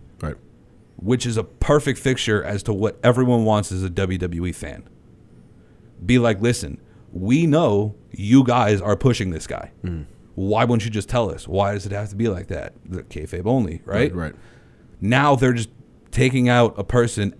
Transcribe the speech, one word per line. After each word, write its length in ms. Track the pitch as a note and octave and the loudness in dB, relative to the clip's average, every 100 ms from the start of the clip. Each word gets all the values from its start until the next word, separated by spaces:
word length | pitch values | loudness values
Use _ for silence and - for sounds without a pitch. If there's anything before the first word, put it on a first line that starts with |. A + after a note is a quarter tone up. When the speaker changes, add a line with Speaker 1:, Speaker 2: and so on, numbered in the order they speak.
| - - | -20 -12
Speaker 1:
Right. 160 | D2+ - - - _ - _ - | -10 -10 -16 -20 _ -20 _ -12
Speaker 2:
Which 280 | F#2 B2 B2 | -2 -2 0
is 100 | A2 | -4
a 80 | |
perfect 540 | - - - D3 D3 B2 | -6 -4 2 2 2 -2
fixture 440 | C3+ B2+ - G#2 | -2 -2 0 -2
as 180 | C#2+ G#2 | -2 -6
to 80 | - | -4
what 240 | G2 G#2 - | -2 -2 0
everyone 420 | A#2 B2 B2 A#2+ | 2 2 4 4
wants 280 | A2 G#2+ G2+ | 4 2 0
as 100 | F#2+ | -4
a 80 | F#2+ | -4
W 280 | F2 F#2+ F2+ | -2 -2 -2
W 280 | F2 E2+ F2+ | -4 -4 -6
E 60 | |
fan. 320 | E2 D2+ - - - - - - - - - - - - - | -6 -12 -14 -18 -20 -20 -20 -20 -20 -20 -20 -20 -20 -20 -6
Be 140 | F2 B2 | 2 4
like, 240 | A#2 G2+ | 4 2
"Listen, 360 | A#2 B2 D2 C#2 - - - | 0 0 -4 -12 -18 -20 -16
we 340 | F2 F#2+ C3+ E3 | -8 0 2 4
know 480 | D3 D#3 G2+ G#2+ G#2 - | 4 4 2 0 -6 -16
you 340 | - G2+ C3 | -10 4 6
guys 360 | B2+ A#2+ G#2+ G#2 | 6 4 2 2
are 140 | F#2 G2+ | 0 2
pushing 340 | C3 A#2+ F#2+ | 2 2 -2
this 160 | D#2+ - | -6 -8
guy. 240 | - - - | -10 -12 -12
Speaker 1:
Mm. 220 | F#2 E2 D2 - - | -10 -8 -12 -18 -16
Speaker 2:
Why 300 | - G2 G#2 | -6 -2 2
won't 200 | A#2+ A#2+ | 2 2
you 60 | G#2+ | 0
just 180 | G#2+ - | -6 -2
tell 220 | B2 G#2 | -2 -2
us? 180 | - - | -4 -4
Why 240 | F#2+ G2+ | -2 0
does 140 | G#2 G2 | -2 -6
it 60 | |
have 180 | G2+ G#2 | -8 -8
to 60 | G2+ | -2
be 120 | A#2 | -2
like 200 | F2+ - | -2 -6
that?" 260 | E2+ - - | -10 -10 -16
The 180 | - F2+ | -12 -12
kayfabe 440 | - - D#2 E2+ F#2 | -10 -12 -10 -6 -2
only, 340 | C3 G2 E2 - | 0 -2 -6 -6
right? 280 | G2+ C#3 | -2 -2
Speaker 1:
Right, 0 | |
right. 200 | F2+ D#2+ - - - - - - - | -2 -8 -10 -20 -20 -20 -20 -20 -8
Speaker 2:
Now 360 | G2 B2+ D3 C3+ | -2 2 2 4
they're 180 | B2+ | 2
just 160 | A#2+ G#2+ - - - _ | 0 -4 -12 -20 -20 _
taking 400 | - C3 C3 B2 | 0 0 2 2
out 240 | B2 A#2 - | 4 2 0
a 60 | |
person 500 | G2 B2 A#2 - G2+ | -2 0 0 0 -4